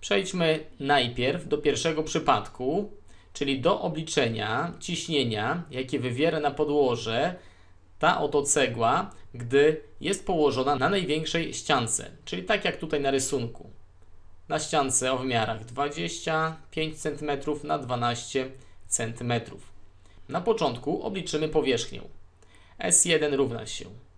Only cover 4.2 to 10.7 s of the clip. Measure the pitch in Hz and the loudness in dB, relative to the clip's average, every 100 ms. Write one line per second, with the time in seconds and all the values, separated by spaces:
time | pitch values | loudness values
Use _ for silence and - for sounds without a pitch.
4.2 | 120 110 107 117 170 - - 170 - 151 | 2 0 -2 -2 -2 -6 -6 -6 0 0
5.2 | 120 107 110 165 165 127 127 143 123 120 | 0 0 -2 -2 -6 -8 -4 -2 -2 2
6.2 | 156 160 147 139 - 147 135 117 113 113 | 2 2 -2 0 0 4 4 2 -2 0
7.2 | 160 180 - - - - - - 151 185 | 0 -2 -14 -20 -20 -20 -20 2 2 4
8.2 | 147 147 139 - 127 117 117 147 196 - | 2 2 2 2 2 2 2 2 -2 -10
9.2 | - 120 120 135 147 156 - - 160 190 | -16 -12 2 6 6 4 -4 -8 -4 -4
10.2 | - 156 151 127 131 | 0 4 4 4 2